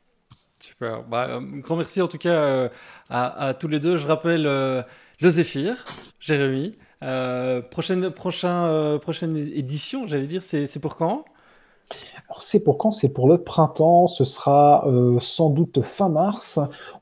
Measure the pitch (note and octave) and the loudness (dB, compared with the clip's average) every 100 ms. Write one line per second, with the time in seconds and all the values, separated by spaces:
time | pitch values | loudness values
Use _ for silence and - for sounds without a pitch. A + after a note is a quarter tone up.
0 | _ _ _ _ _ _ - - A#2 A2+ | _ _ _ _ _ _ -20 -10 -8 -8
1 | A#2+ A#2 B2+ B2 C3+ C#3+ B2+ E3 E3 F#3+ | -6 -4 -4 -6 -10 -10 -4 -4 -2 -2
2 | E3+ D#3 F3 E3 D3 C3 B2 - - - | -2 -2 0 2 2 0 -2 -6 -20 -20
3 | - A#2+ B2 - C#3 C3 D#3+ D3+ D#3 F3 | -6 -4 -4 -4 -6 -4 -4 -2 0 0
4 | C#3+ D#3 E3+ E3 D3+ C#3 C3+ C3 B2 - | 0 0 0 0 2 0 0 -2 -6 -14
5 | _ - F3 D#3+ E3 C#3 E3+ B3 - - | _ 0 2 4 0 -2 -4 -6 -10 -18
6 | - _ - D3 C3+ C3+ F3 - _ - | -20 _ -2 0 0 0 -4 -10 _ -12
7 | C3 C3 B2+ B2+ B2+ B2+ A#2+ - D#3+ F#3 | -6 -4 -4 -4 -2 -4 -6 -6 -2 -2
8 | F#3 - F#3 - F3+ F3 E3+ D#3 D3+ D3+ | -2 -4 -8 -4 -2 0 0 2 0 -2
9 | - D#3 E3 D#3 D3 D3 C3 D3 - C4+ | -4 -4 -4 -4 -4 -4 -4 -6 -6 -6
10 | A3 D3 C#3 F3+ F3+ D3+ C#3+ D3 D3 - | -4 -4 -4 -6 -6 -4 -4 -6 -8 -4
11 | E3 C4 - _ _ _ _ _ - - | -2 -4 -8 _ _ _ _ _ -20 -18
12 | - - - - - G#3 D#3+ C3+ A3 G#3+ | -18 -20 -18 -12 0 2 2 2 0 0
13 | C3+ - C3 F3 - - D#3 - D#3+ F3 | -2 2 4 4 2 2 2 4 4 6
14 | F3 - C3 - - C#3+ D3 C#3+ D3 B2 | 4 2 -2 -2 4 6 8 6 4 4
15 | B2 B2 - - D#3+ C#3+ E3+ C#3 - - | 4 2 0 0 2 2 0 0 -2 0
16 | G3 D3+ F#3+ G#3 - - C#3+ - - - | 0 2 0 -2 -4 -4 -4 -6 -20 -6